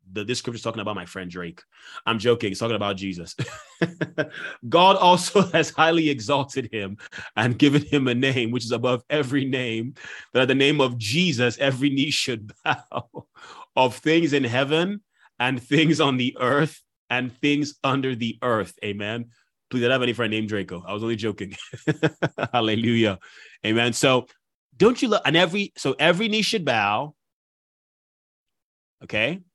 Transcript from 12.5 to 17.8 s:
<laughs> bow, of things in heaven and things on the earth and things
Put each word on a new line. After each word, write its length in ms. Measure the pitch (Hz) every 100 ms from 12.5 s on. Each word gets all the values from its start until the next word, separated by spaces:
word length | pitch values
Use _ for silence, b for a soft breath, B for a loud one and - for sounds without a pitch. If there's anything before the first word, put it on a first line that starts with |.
| -
<laughs> 80 | 156
bow, 640 | - - - - - _ B B B B -
of 200 | 127 110
things 380 | 156 165 165
in 100 | 143
heaven 580 | 123 123 139 156 185 208 _ b b _
and 220 | 123 131
things 380 | - 143 160 156
on 160 | 143 127
the 180 | 127 -
earth 420 | 123 143 151 - _ _ _
and 220 | 123 127 -
things 380 | 147 147 143 -